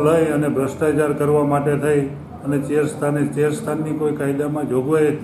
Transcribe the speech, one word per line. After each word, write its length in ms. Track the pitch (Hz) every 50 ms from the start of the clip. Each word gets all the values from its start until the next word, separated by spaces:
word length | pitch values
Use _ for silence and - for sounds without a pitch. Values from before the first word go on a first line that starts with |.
| 147
લઈ 220 | 151 160 165 160 156 147
અને 160 | 143 147 147
ભ્રષ્ટાચાર 640 | 123 131 135 135 - - 160 156 147 147 151 147 147 147
કરવા 260 | 147 143 147 151 147 143 143
માટે 220 | 143 139 147 143 131 135
થઈ 180 | 151 147 143 139 135 - - - - - - -
અને 120 | 143 143 139 143 147
ચેર 160 | 147 151 147 131
સ્થાને, 320 | - - 147 147 147 147 139 - -
ચેર 180 | 147 147 151 151
સ્થાનની 460 | - - 151 151 156 151 156 147 151
કોઈ 140 | 156 147 147 147
કાયદામાં 500 | 143 139 139 139 147 147 147 151 147 123
જોગવાઈ 440 | 123 131 127 139 156 156 151 147 -
જ 60 | -